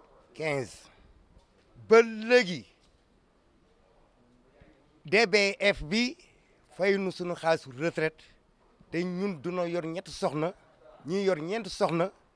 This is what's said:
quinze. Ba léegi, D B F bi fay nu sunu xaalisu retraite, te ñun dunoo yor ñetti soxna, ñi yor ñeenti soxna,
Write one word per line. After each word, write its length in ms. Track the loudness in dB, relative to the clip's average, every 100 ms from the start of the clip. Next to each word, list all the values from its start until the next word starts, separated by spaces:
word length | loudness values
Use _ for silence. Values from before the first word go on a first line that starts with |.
| -20 -20 _
quinze. 420 | -8 -4 -4 -6 -12 -20 -20 -20 -20 _ -20 _ _ _ -20 6
Ba 140 | 6
léegi, 640 | 6 0 2 4 4 -4 -10 _ _ _ _ _ _ _ _ _ _ _ _ _ _ _ _ _ _ _ -20 _ _ _ 2
D 180 | 4 6
B 100 | 4 2 2
F 240 | 0 0
bi 340 | 0 0 0 -2 -16 _ _ _ _ -2
fay 220 | 0 2
nu 120 | -2
sunu 220 | -6 -8
xaalisu 360 | -4 0 0 -2 -6
retraite, 440 | -4 -2 -4 -4 -16 _ _ _ _ _ -8
te 80 | -6
ñun 360 | -4 -4 -4 -6
dunoo 240 | -6 -4
yor 220 | -4 -4 -6
ñetti 240 | -8 -12
soxna, 420 | -6 -4 -2 -4 -6 _ _ -20 -18 -6
ñi 180 | -2
yor 160 | 0 0
ñeenti 300 | -4 -6 -8
soxna, 420 | -2 0 0 -2 -4 _